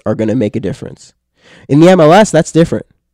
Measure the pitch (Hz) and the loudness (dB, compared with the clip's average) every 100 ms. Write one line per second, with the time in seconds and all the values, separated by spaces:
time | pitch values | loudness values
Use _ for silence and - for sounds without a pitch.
0 | 110 110 110 117 104 - 90 - - - | -8 -6 -4 -4 -4 -6 -10 -12 -16 -20
1 | _ _ _ _ _ _ - 139 170 185 | _ _ _ _ _ _ -2 2 4 4
2 | 151 185 214 160 - 160 165 107 - _ | 4 4 2 -2 -2 -2 -2 -4 -12 _
3 | _ | _